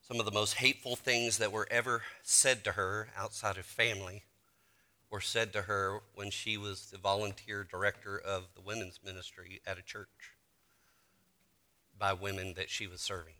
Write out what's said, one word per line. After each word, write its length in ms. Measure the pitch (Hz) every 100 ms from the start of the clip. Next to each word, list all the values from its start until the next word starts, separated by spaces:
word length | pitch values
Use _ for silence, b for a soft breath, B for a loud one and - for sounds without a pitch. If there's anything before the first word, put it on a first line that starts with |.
some 160 | - 120
of 80 | 104
the 60 |
most 220 | 104 104
hateful 420 | - 127 139 127 123
things 420 | - 120 120 110
that 140 | 107
were 160 | 107 101
ever 320 | 120 120 117 - B
said 420 | - - 135 123
to 80 | 101
her 360 | 98 95 104 107 -
outside 400 | 98 - 107 95
of 80 |
family 600 | 90 - 117 101 95 101 - _ b b b b b b _
were 120 | 104
said 320 | - 113 113
to 100 | 104
her 380 | 95 101 95 104 -
when 160 | - 101
she 260 | - - 107
was 340 | 101 95 -
the 80 | 98
volunteer 680 | 98 98 107 98 - 104 95
director 480 | 92 101 - 104 101
of 300 | - 95 90 -
the 40 |
women's 380 | 92 110 92 -
ministry 560 | 95 92 90 - 90 95
at 140 | - 92
a 40 |
church 520 | 90 107 98 _ - _ _ _ b b b b b b b _ _ _ _ _ _ -
by 160 | 101
women 420 | 95 98 98 92 87
that 120 | 95
she 200 | - 101
was 120 | 90
serving. 340 | - 95 82 80